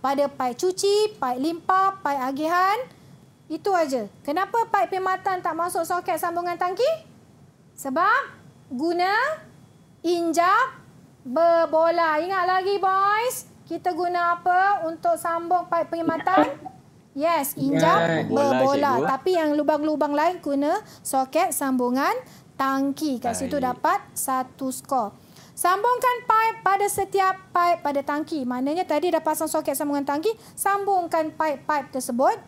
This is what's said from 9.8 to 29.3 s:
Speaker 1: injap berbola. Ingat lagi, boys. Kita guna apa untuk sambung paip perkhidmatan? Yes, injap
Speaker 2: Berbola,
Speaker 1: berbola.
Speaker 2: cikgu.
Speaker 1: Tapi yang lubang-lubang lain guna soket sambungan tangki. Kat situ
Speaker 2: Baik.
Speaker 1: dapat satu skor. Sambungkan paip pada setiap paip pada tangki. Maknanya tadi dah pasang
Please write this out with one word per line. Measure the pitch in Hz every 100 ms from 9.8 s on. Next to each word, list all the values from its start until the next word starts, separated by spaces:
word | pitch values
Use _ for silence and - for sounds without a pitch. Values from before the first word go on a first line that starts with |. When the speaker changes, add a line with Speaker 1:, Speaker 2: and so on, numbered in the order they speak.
| - -
Speaker 1:
injap | 330 349 339 320 349 440 539 - - - - -
berbola. | 254 269 339 339 320 320 330 339 330 302
Ingat | 349 381
lagi, | 359 370 370 403
boys. | 381 381 403 427 494 - - - -
Kita | 330 359 330
guna | 349 359 349 349
apa | 359 359 392 403
untuk | 320 330 349 320
sambung | 349 339 339 359 349
paip | 339 302
perkhidmatan? | 339 330 320 - 370 523 - - - - - _
Yes, | 277 320 330 269 -
injap | 269 285 320 359 - 160 -
Speaker 2:
Berbola, |
Speaker 1:
berbola. | - - - 269 277 285 247
Speaker 2:
cikgu. |
Speaker 1:
Tapi | 262 262 370 359
yang | 311 294
lubang-lubang | 294 302 302 302 294 285
lain | 330 359
guna | 302 277 285 392 - -
soket | - 269 262 311 370
sambungan | 262 277 262 247 254 311 480 - - - -
tangki. | 269 269 277 277 311 240
Kat | 240 233
situ | 262 294
Speaker 2:
Baik. | 254 254
Speaker 1:
dapat | 311 392 - -
satu | - 262 262 - 262
skor. | 254 - 269 208 - - - -
Sambungkan | - 349 381 480 494 508 494 480
paip | 440 453 453 381
pada | 392 403
setiap | 403 381 392 381 381 -
paip | 403 349 339 294
pada | 277
tangki. | 285 294 311 320 254
Maknanya | 247 269 330 370
tadi | 302 359
dah | 320
pasang | 320